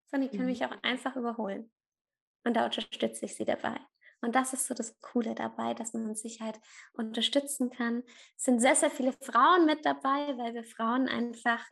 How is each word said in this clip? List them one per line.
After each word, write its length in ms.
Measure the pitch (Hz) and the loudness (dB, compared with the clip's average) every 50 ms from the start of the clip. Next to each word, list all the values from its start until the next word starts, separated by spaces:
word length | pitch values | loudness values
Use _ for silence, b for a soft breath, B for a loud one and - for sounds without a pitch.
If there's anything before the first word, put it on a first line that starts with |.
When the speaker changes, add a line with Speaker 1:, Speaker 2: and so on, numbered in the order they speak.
| _ | _
Speaker 1:
sondern 240 | _ - 277 269 233 | _ -2 -2 -2 0
die 60 | - | -2
können 120 | 202 254 254 | -2 -2 -2
Speaker 2:
Mhm. 20 | |
Speaker 1:
mich 140 | 247 240 262 | -2 -2 -2
auch 100 | 247 220 - | -4 -4 -4
einfach 340 | - 226 247 254 - 262 254 | -2 -2 -2 -2 -4 -6 -4
überholen. 560 | 262 233 233 226 226 214 196 196 226 226 - _ _ _ _ _ _ _ _ _ _ _ _ _ _ - | -4 -4 -4 -4 -4 -4 -4 -6 -8 -10 -14 _ _ _ _ _ _ _ _ _ _ _ _ _ _ -2
Und 100 | 240 226 | 0 2
da 100 | 226 165 | 2 2
unterstütze 580 | 220 - 240 220 - - - 233 226 - - 220 | 0 -2 -4 -6 -8 -6 -4 -4 -4 -2 -4 -8
ich 100 | 208 - | -8 -8
sie 80 | - - | -4 -2
dabei. 340 | - - - - - - - - - _ b b b b b | -2 -2 -2 -2 -4 -6 -6 -10 -16 _ b b b b b
Und 140 | b 233 226 | b 0 2
das 180 | 254 262 - 269 | 2 0 0 -2
ist 120 | - - | -4 -4
so 80 | - 247 | -4 -4
das 260 | - 226 - - _ | -6 -8 -8 -12 _
Coole 340 | - - - 240 220 226 226 | -10 -4 -2 -2 -2 -2 -2
dabei, 400 | 226 226 226 226 - 226 233 233 | -4 -6 -6 -6 -4 -4 -4 -4
dass 180 | 233 226 - - | -4 -6 -6 -6
man 200 | 226 226 214 214 | -6 -4 -6 -6
sich 260 | 214 - 226 - - | -8 -10 -10 -10 -10
halt 200 | 226 220 220 - B B B B B B B | -8 -8 -10 -10 B B B B B B B
unterstützen 760 | - 220 220 226 240 226 - - 285 277 277 - - 247 247 | -6 -6 -4 -2 -2 0 2 2 2 0 0 -2 -2 -2 -2
kann. 340 | - - 240 233 233 240 247 B B B B B B | -2 -2 -2 -2 -2 -2 -4 B B B B B B
Es 80 | B - | B 2
sind 160 | 269 247 226 | 2 4 6
sehr, 140 | 240 262 - | 6 6 6
sehr 140 | 302 330 294 | 6 4 2
viele 220 | - - 247 254 - - | 2 0 0 -2 -2 -4
Frauen 440 | - - 226 233 269 320 359 359 330 | -4 0 4 6 8 8 8 8 8
mit 180 | 302 302 302 302 | 6 4 4 2
dabei, 520 | 285 277 - - 269 285 294 294 294 269 240 | 0 0 0 0 0 0 0 0 -2 -4 -4
weil 160 | 240 233 233 | -4 -6 -6
wir 100 | 233 226 | -8 -10
Frauen 440 | - - - 226 226 240 262 262 - | -10 -6 -2 0 0 2 2 2 0
einfach, 560 | - 233 240 240 226 - - 240 233 - - - | 0 0 -2 -2 -4 -2 0 0 0 0 -2 -8